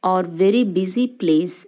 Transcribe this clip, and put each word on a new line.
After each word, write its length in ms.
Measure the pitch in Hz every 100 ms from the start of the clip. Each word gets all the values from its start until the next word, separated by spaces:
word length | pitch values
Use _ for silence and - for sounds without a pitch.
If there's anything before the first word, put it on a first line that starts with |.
are 220 | 185 185
very 380 | 175 165 190 220
busy 440 | 233 180 185 185 247
place 580 | 247 180 156 175 -